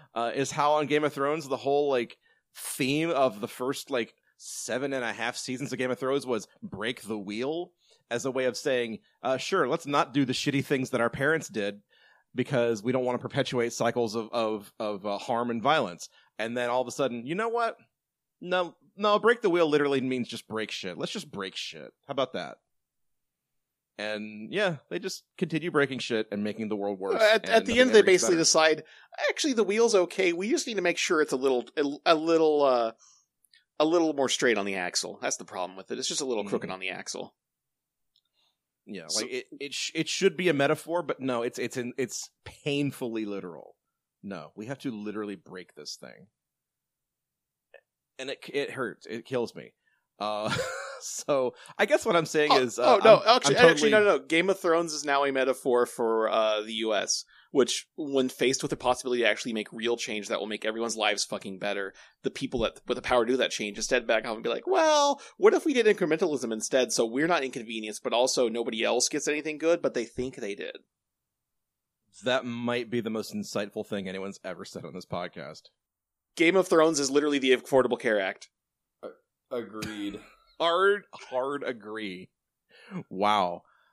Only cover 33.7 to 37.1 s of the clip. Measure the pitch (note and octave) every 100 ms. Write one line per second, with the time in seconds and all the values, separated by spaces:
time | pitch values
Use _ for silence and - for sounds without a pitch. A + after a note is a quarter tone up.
33.7 | - D#3 F3 D#3+ C#3+ B2+ - C3+ G#2+ G2
34.7 | F#2+ F2 - - - B2+ C3 - G2+ F2+
35.7 | F#2 - A#2 C3 - C3+ A2+ G2+ B2 F#2+
36.7 | F#2 F#2 F#2 -